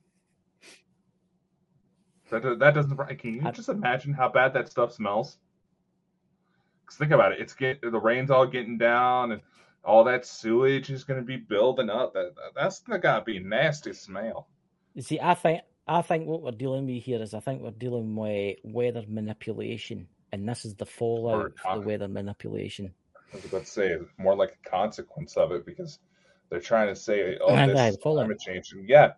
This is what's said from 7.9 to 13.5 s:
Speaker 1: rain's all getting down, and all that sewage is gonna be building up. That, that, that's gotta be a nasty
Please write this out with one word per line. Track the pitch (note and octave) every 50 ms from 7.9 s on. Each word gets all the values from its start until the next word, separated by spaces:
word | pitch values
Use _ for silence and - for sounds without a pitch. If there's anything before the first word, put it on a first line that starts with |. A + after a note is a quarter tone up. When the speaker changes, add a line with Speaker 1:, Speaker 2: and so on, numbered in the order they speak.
| A2+ G#2+
Speaker 1:
rain's | G2+ A2+ A#2+ B2+ C3 C#3
all | C3+ C3 C3
getting | B2 B2 B2+ A2+ A2 A#2+
down, | A2+ A#2 A#2 A#2+ B2 B2 B2+ B2+ B2+ B2 A#2
and | G#2+ G#2 - _ _ _ _ _ _ _ -
all | - G#2+ A2+ A2+
that | B2 B2+ B2+ -
sewage | - - - - A2 A2+ B2 C3 C3+ C3+ C3 - C#3+
is | C3+ B2+ -
gonna | - C3 C3
be | A#2+ B2 C3
building | A#2+ A2+ - G#2+ G2+ A2+ C3 B2+ C3 A#2+ G#2
up. | G#2 A#2+ C3 - -
That, | F#2+ F2+ F2 -
that, | - - - -
that's | C3+ D3+ F#3+ - -
gotta | - B3 A3 F3+ E3 D3+ B2+ A2 -
be | A2+ G2+
a | F#2
nasty | F#2 G2